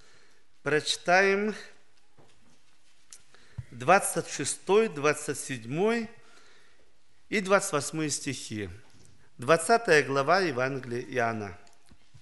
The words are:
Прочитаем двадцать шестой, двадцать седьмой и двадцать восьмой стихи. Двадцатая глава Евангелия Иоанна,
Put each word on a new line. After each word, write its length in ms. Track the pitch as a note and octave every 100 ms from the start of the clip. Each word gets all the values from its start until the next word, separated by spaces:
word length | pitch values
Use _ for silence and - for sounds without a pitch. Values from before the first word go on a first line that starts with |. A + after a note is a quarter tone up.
| - - - - - -
Прочитаем 920 | C#3+ D3+ - - - F3+ G3 G3 G#3+ G#3 - - - - - - - - - - - - - - - - - - - - -
двадцать 580 | A#2+ B2+ G3 - E3+ -
шестой, 640 | - C3+ - - G3+ A3
двадцать 500 | D3 D3 C#3+ - C3
седьмой 680 | - B2+ A#2 D3+ G#3+ A#3 A3 - - - - - - - - - - - -
и 120 | G#3
двадцать 320 | F#3 G3 -
восьмой 360 | D3 C3 D#3+ D3+
стихи. 640 | - C#3+ B2 - G#2+ F#2+ F2+ - - - - - -
Двадцатая 640 | B2 E3 G3 A3+ A3+ D3+
глава 380 | C3 C#3 C#3 F#3
Евангелия 600 | F3+ B2 C3 C3+ A#2+ A#2+
Иоанна, 540 | C#3+ B2+ A#2 A2+ G2+ F2 - - - - - -